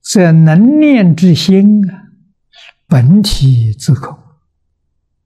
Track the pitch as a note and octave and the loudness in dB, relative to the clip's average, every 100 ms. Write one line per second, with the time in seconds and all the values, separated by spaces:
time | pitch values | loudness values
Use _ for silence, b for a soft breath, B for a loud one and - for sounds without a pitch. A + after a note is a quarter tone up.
0 | - G#3+ E3+ D#3+ D#3+ D#3+ A#3 D4+ D4+ B3+ | -2 0 2 2 2 2 2 2 0 0
1 | F#3 D3 F#3 D#3 - F#3+ G#3 G#3 F#3+ - | 0 0 0 0 0 0 2 0 -4 -8
2 | - _ _ _ _ B B _ _ C#3 | -20 _ _ _ _ B B _ _ -2
3 | A#2+ G3+ G3+ - C3+ B2 A2+ G#2+ - B2+ | 2 0 0 -2 -2 0 -4 -6 -4 -4
4 | - - _ _ _ _ _ _ _ _ | -6 -20 _ _ _ _ _ _ _ _
5 | _ _ | _ _